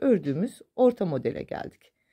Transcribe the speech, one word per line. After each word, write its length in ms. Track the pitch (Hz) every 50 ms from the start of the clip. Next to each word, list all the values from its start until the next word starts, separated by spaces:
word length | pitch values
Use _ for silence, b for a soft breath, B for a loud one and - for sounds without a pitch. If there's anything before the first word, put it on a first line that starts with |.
| -
ördüğümüz 580 | 277 240 180 143 143 135 151 196 269 - - - _ _
orta 300 | - 254 247 247 - 202
modele 380 | 170 147 127 123 117 - - -
geldik. 500 | - - - - - - _ _ _ _ _ _ _